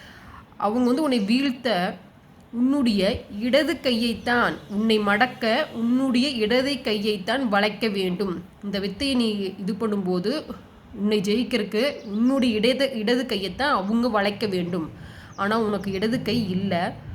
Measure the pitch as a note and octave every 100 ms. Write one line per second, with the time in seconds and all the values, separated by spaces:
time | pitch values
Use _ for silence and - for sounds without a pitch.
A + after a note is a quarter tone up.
0 | - - - - - - G#3 A#3 B3 C4+
1 | D4+ B3 G3 B3 C#4 B3 B3 F#3 F#3 -
2 | - - - - - A#3 B3+ C#4+ A#3+ G3+
3 | F#3+ B3 - G3+ B3 C4+ D4+ E4 C4+ A3+
4 | A#3+ G#3+ B3 A#3+ G3 D#3 - G3+ A3 G#3+
5 | G#3 G3+ B3 - A3+ A#3+ - A#3+ A#3 B3+
6 | C4+ A#3+ C#4+ B3 G#3 A#3+ C4 C#4 A#3+ G#3+
7 | G#3+ G#3 F#3 B3 B3 G3+ G#3+ G#3 A3+ G3
8 | F#3 F3 G3 E3 - - G3+ G3 G3 F#3+
9 | C#4 C4 A3+ G#3 F#3+ F#3 F3+ F#3 A3+ G3+
10 | F3+ F3+ G3 D4+ - - - - - G#3
11 | G#3 G#3+ G3 G#3+ B3 A#3 G#3 G#3+ A#3 -
12 | A3 G3+ B3 C4+ B3 G#3+ A3+ B3+ C4+ A#3+
13 | G#3+ B3+ B3+ G3+ F#3 F3+ C#4+ A#3 F#3+ A3+
14 | B3 G#3+ G3+ G#3 A3 F#3 F3 F3 D#3 -
15 | - - - - G3 A3+ G#3+ G3+ G3 F#3+
16 | A3 B3 - A#3+ G3 F#3 G3 F3 F#3+ -
17 | -